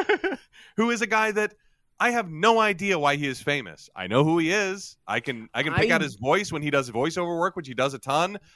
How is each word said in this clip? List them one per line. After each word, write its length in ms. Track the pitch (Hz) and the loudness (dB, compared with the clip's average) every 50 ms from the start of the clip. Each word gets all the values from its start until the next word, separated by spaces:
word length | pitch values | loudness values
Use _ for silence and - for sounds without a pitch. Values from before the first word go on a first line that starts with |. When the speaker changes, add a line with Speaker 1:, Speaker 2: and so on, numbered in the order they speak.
| - - 403 - - 381 | 2 2 0 -2 -2 -4
Speaker 1:
<laughs> 460 | 277 - - _ _ - - - - | -6 -8 -12 _ _ -20 -20 -8 -2
Who 140 | - 226 233 | 0 0 0
is 120 | 240 214 | 0 -2
a 40 | 214 | -2
guy 260 | - 220 220 220 220 | 0 0 0 0 0
that 220 | 202 214 214 208 - _ _ _ _ _ _ _ _ - | 0 0 -2 -2 -4 _ _ _ _ _ _ _ _ 0
I 140 | 214 247 | 0 0
have 180 | 240 240 202 170 | 0 0 -4 -4
no 300 | 156 151 190 226 226 226 | -2 2 4 4 6 6
idea 380 | 214 208 196 160 196 196 185 160 | 4 2 2 0 0 0 0 2
why 180 | 147 143 143 | 2 2 2
he 100 | 147 143 | 2 0
is 160 | 139 127 - | -4 -4 -4
famous. 480 | - 147 143 143 113 85 76 - - - - | -2 -2 -2 -2 -4 -8 -14 -18 -20 -16 -12
I 120 | - 92 | -8 -2
know 180 | 92 110 131 151 | 2 4 4 6
who 140 | 156 165 170 | 6 4 2
he 120 | 160 160 | 2 2
is. 460 | 190 214 202 190 190 196 - - - _ - | 2 0 0 -2 -4 -8 -12 -18 -20 _ -8
I 140 | 95 107 120 | -4 -4 -4
can, 300 | - 143 123 113 110 - | -4 -4 -8 -8 -10 -8
I 100 | - 120 | -4 -4
can 120 | 139 151 160 | -2 -2 0
pick 160 | 185 214 226 | 0 2 2
Speaker 2:
I 40 | 170 | 2
Speaker 1:
out 60 | 160 | 2
his 140 | 151 135 113 | 0 -2 -6
voice 360 | 101 117 139 170 202 208 - | -4 0 0 0 0 0 -2
when 100 | 165 147 | -6 -6
he 80 | 147 147 | -4 0
does 180 | 139 139 131 123 | 0 0 0 0
voiceover 480 | 107 120 135 165 160 180 175 170 170 165 | -2 -2 -2 -2 -2 -4 -4 -4 -2 -2
work, 180 | 175 190 - | -2 -2 -2
which 100 | 185 151 135 | -6 -12 -8
he 60 | 123 | -4
does 180 | 120 131 139 | -2 -2 -2
a 60 | 139 127 | -2 -6
ton. 400 | - 131 135 156 175 190 208 196 _ _ _ | -4 -2 0 0 0 0 -4 -8 _ _ _